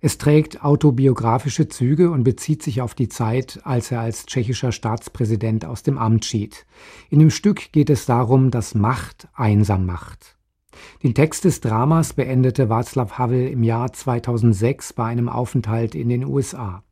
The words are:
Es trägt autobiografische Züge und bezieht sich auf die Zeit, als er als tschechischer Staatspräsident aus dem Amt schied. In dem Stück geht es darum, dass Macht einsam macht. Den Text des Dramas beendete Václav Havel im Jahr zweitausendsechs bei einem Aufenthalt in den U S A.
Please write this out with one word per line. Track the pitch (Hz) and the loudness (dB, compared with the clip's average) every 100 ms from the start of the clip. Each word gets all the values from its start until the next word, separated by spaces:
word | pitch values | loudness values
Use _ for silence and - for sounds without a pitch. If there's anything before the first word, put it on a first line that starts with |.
Es | 156 - | -2 0
trägt | 147 151 151 - | 4 4 2 -4
autobiografische | 147 147 151 120 135 120 113 120 143 - 120 | 0 4 4 4 2 2 2 0 -2 -2 -2
Züge | - 123 151 175 | 0 0 4 2
und | 156 | 4
bezieht | 120 - - 151 | 2 0 -2 -4
sich | - 110 | -2 -4
auf | 123 | -6
die | - 113 | -4 -6
Zeit, | - 113 123 - - | -2 -2 -2 -4 -12
als | - 123 - | -4 -4 -2
er | 120 | -4
als | 113 110 - | -4 -8 -6
tschechischer | - 110 120 127 | -4 -4 -2 -4
Staatspräsident | 110 113 113 - - 110 110 110 110 | -4 -4 -4 -8 -4 -2 0 0 -2
aus | - 120 | -4 -6
dem | - 135 | -4 -2
Amt | 113 113 - | 2 2 2
schied. | 113 101 - _ _ - - _ | -4 -6 -12 _ _ -20 -20 _
In | 147 | 6
dem | 156 | 6
Stück | - 208 202 - | 6 0 0 -2
geht | 151 143 | 0 2
es | 143 | 2
darum, | - 123 117 131 131 | 2 0 4 4 4
dass | 120 107 | 0 -2
Macht | 110 104 131 - - - | 0 0 0 -8 -18 -20
einsam | - 110 104 104 98 92 | -2 2 4 4 2 0
macht. | 85 - - - _ _ _ _ - - - | -6 -10 -20 -20 _ _ _ _ -20 -20 -4
Den | 139 | 0
Text | 113 156 - | 2 0 2
des | 185 131 | 0 0
Dramas | 120 110 131 165 156 | -2 0 2 2 0
beendete | - 123 131 127 123 123 | -2 -2 2 2 2 0
Václav | 113 120 - 117 | 0 -2 -4 -4
Havel | - 123 127 127 | -2 -2 0 -2
im | 135 | 0
Jahr | 113 117 123 | 0 0 -4
zweitausendsechs | - - 120 120 120 113 101 117 143 - | -6 -4 -4 -2 -4 -2 -2 -2 -4 -10
bei | - 113 | -8 -6
einem | 120 120 | -4 -4
Aufenthalt | 120 123 131 104 113 117 | -4 -4 -4 -2 -4 -4
in | 156 120 | -4 -2
den | 123 | -2
U | 135 135 | -2 -4
S | - | -4
A. | 151 107 92 _ | -8 -12 -12 _